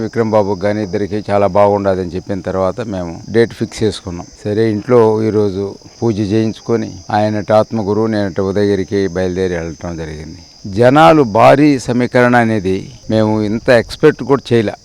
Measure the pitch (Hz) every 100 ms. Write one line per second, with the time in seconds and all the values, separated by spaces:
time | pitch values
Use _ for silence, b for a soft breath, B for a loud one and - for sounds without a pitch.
0 | 110 113 110 107 98 92 104 107 98 101
1 | 95 104 98 101 98 98 101 101 98 92
2 | 90 87 - 98 92 95 92 87 110 92
3 | 87 82 - 110 110 - 113 - 110 -
4 | 95 87 - - 107 104 113 104 117 123
5 | 110 110 110 104 104 92 101 - - -
6 | 117 104 98 110 110 - - 113 101 92
7 | - 107 107 107 92 107 107 113 98 104
8 | 113 104 101 82 98 98 101 98 90 101
9 | 95 90 92 90 92 85 82 78 87 82
10 | 78 78 78 87 - - 107 95 123 147
11 | 160 156 117 107 127 139 151 131 - 123
12 | 120 123 123 120 113 110 92 95 95 -
13 | - 110 107 107 104 113 - 117 - -
14 | 151 - 123 135 - 117 101 -